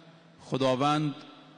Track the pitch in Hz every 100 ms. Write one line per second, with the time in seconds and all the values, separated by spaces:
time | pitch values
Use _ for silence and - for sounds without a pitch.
0 | - - - - - 127 131 127 147 151
1 | 151 - - - -